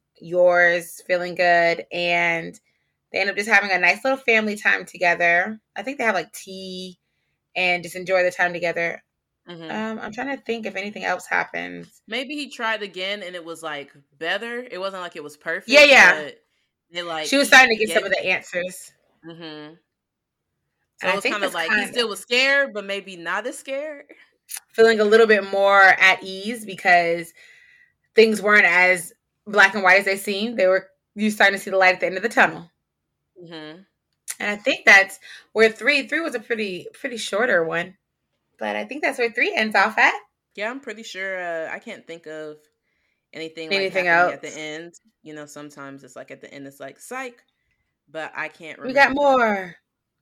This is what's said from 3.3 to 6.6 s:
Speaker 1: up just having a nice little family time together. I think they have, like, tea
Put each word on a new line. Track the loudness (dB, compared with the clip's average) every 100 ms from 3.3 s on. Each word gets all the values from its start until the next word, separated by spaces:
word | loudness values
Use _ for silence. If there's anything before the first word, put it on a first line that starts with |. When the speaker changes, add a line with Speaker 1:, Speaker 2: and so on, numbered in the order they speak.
Speaker 1:
up | -2
just | 2
having | 2 4
a | 2
nice | 2 2
little | -2 -2
family | 2 2 0 -2
time | -2 -2 -4
together. | -2 0 2 2 2 0 -8 _ -12
I |
think | -10 -4
they |
have, | -2
like, | -2 -6
tea | -16 -16 -16